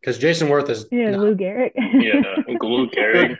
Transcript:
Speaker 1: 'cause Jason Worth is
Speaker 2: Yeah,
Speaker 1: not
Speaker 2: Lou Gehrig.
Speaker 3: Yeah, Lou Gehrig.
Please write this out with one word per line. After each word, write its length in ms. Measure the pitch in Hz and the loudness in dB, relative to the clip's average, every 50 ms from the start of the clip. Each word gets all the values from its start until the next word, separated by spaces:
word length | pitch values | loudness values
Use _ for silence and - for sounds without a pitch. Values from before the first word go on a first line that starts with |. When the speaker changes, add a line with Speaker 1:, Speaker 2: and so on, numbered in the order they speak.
| - | -6
Speaker 1:
'cause 160 | 131 120 110 | -6 -4 0
Jason 300 | 135 160 165 165 160 143 | 0 0 2 2 2 2
Worth 200 | 143 143 139 143 | 2 2 0 0
is 160 | 120 110 107 - | -4 -6 -6 -4
Speaker 2:
Yeah, 200 | 247 240 233 214 196 | -4 -2 0 0 0
Speaker 1:
not 80 | 196 | 0
Speaker 2:
Lou 160 | 208 208 214 | 2 0 0
Gehrig. 340 | 185 190 185 208 240 254 - - | 0 -2 -4 -4 -4 -4 -4 -2
Speaker 3:
Yeah, 460 | - 226 202 220 269 233 220 240 285 - - 190 - - - 247 - | -4 -2 2 2 2 4 4 2 2 0 0 -2 -6 -6 -4 -6 -6
Lou 280 | - 110 - 247 262 226 | -4 -2 0 0 -2 -2
Gehrig. 460 | - - 104 107 113 113 107 - 247 - | -2 -2 0 2 4 4 2 2 0 -6